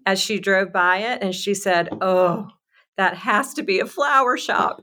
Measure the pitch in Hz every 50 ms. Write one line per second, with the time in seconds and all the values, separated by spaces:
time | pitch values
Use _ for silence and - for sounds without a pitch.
0 | - 196 190 190 - - 214 185 190 196 190 190 196 180 185 185 175 180 185 190
1 | 220 240 254 247 196 185 185 185 - 202 196 196 - 196 180 170 170 170 - -
2 | 190 185 185 185 185 170 170 - 202 - - _ _ _ _ _ _ _ _ 196
3 | 190 175 180 185 190 240 208 208 269 269 - - - 196 190 185 220 - - -
4 | 285 285 285 269 262 247 262 - - - - - - - - -